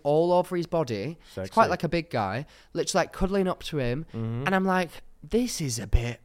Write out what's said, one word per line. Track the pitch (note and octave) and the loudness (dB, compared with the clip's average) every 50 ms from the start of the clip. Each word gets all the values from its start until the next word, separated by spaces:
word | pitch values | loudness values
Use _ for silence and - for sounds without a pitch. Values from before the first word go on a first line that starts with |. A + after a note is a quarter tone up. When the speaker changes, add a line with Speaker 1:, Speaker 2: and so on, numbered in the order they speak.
| - | 0
Speaker 1:
all | C#3+ D3 D#3 E3+ F3 F3+ | 2 4 4 4 4 4
over | F3+ F3 - F#3 | 2 2 2 -2
his | F3 E3 | -4 -4
body. | E3 - E3 D#3 A#2+ A#2 G2 G2+ C#3+ E3+ - - - - | -2 0 -2 0 0 -2 -4 -4 -6 -8 -12 -16 -14 -10
He's | G2 F#2+ F#2+ | -10 -10 -2
quite, | - A3 A3+ | 4 4 4
Speaker 2:
Sexy. | D3+ | 4
Speaker 1:
like, | F3+ - - | 4 0 -2
a | D#3 | -2
big | E3+ E3+ D3+ - | -2 -2 -2 -2
guy, | - A#2+ G#2 F#2+ G2 A#2+ D3+ - - - - - - | -2 -2 0 0 -2 -4 -6 -8 -14 -20 -20 -10 -6
literally, | E3+ D3+ - - F#3 D#3+ | -4 -4 0 0 0 0
like, | - - | 0 0
cuddling | - G3 F3+ G3 G3+ F#3+ | -2 0 0 2 2 2
up | F#3 E3+ - - | 0 0 -4 -6
to | - - D3 | -6 -4 -2
him. | B2+ A#2+ B2 D3+ - - - | 0 0 -2 -2 -6 -8 -6
Speaker 2:
Mm-hmm. | A2+ A2+ A2+ A2+ A#2 C#3 | -6 -4 -4 -4 -2 -2
Speaker 1:
And | F3+ G3 | 0 0
I'm | F#3+ F#3+ | 2 2
like, | F#3+ F#3 F#3 F3+ D3+ - - - - - - - | 2 2 2 0 -2 -6 -12 -18 -20 -20 -20 -10
"This | D3 - A#3 B3+ A#3+ - - | -2 0 0 0 0 -2 -4
is | D#3+ C3+ A#2 A#2+ | -4 -2 -2 -4
a | - | 0
bit | A2+ - A#2 A#2+ A#2+ A#2 - - | 2 2 2 2 0 -4 -8 -12